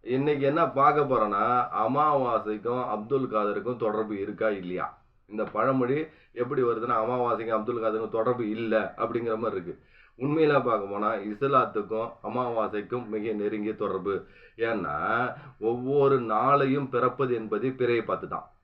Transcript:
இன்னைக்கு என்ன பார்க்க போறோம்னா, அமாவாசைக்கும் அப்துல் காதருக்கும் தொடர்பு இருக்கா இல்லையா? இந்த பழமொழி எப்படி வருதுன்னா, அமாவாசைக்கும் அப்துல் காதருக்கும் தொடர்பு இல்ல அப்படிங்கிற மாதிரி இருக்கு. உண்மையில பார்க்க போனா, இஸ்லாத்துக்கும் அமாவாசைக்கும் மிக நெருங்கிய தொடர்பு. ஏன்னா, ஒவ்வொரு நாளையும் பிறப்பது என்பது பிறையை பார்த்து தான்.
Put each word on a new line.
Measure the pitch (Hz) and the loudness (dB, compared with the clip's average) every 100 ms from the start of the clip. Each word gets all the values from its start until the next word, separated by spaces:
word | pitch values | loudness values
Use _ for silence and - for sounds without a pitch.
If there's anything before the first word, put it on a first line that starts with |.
இன்னைக்கு | 110 131 143 143 139 | -2 0 2 2 2
என்ன | 156 170 | 2 2
பார்க்க | 135 143 147 | 4 4 4
போறோம்னா, | 135 123 104 101 113 123 - 101 | 2 2 2 2 2 2 0 0
அமாவாசைக்கும் | 110 139 151 147 123 113 107 107 113 123 123 | 0 2 4 2 2 0 -2 -4 -2 -2 -2
அப்துல் | 107 107 135 123 | -4 -2 -2 0
காதருக்கும் | 107 104 101 104 123 | 0 0 -2 -4 -2
தொடர்பு | 113 104 107 101 | 0 0 -2 -4
இருக்கா | 98 87 110 | -6 -2 -2
இல்லையா? | 101 90 90 76 - _ _ _ | 0 -4 -6 -6 -10 _ _ _
இந்த | 107 | -6
பழமொழி | 101 104 123 131 123 143 160 - _ | -4 0 2 2 2 0 -4 -12 _
எப்படி | - 123 139 | -6 -2 2
வருதுன்னா, | 120 110 120 113 | 2 0 0 0
அமாவாசைக்கும் | 113 127 120 107 113 | 0 0 0 0 0
அப்துல் | 110 107 120 | -2 0 -2
காதருக்கும் | 110 110 110 | 0 0 -2
தொடர்பு | 113 117 120 110 | 0 0 0 -2
இல்ல | 110 113 110 98 - | -2 0 0 0 -4
அப்படிங்கிற | 110 113 117 110 | -2 -2 -2 -2
மாதிரி | 113 98 | -2 -4
இருக்கு. | 87 78 _ - - - | -8 -14 _ -20 -20 -6
உண்மையில | 135 151 151 143 | -2 4 4 4
பார்க்க | 123 110 98 | 4 0 -2
போனா, | 101 107 | -2 -2
இஸ்லாத்துக்கும் | 107 101 104 135 135 120 110 98 110 113 - | -2 -4 -2 2 2 2 -2 -4 -4 -4 -8
அமாவாசைக்கும் | 104 117 123 113 104 104 98 123 113 | -8 -4 -2 0 -2 -4 -4 -6 -4
மிக | 107 110 | -4 -2
நெருங்கிய | 107 104 107 104 107 | -2 -2 -2 -4 -2
தொடர்பு. | 104 95 95 95 - - - - | -2 -2 -2 -4 -6 -20 -20 -4
ஏன்னா, | 113 110 82 76 92 117 123 - - - | -2 -2 -4 -4 -2 0 -2 -4 -16 -4
ஒவ்வொரு | 110 123 127 143 139 135 | -2 0 2 4 6 4
நாளையும் | 117 107 127 139 135 139 131 | 2 2 4 4 4 0 0
பிறப்பது | 123 123 - 131 120 | 0 0 0 -2 0
என்பது | 110 107 127 | -2 -2 -2
பிறையை | 131 120 117 | 0 0 2
பார்த்து | 107 92 85 | 0 -4 -4
தான். | 85 - _ | -10 -10 _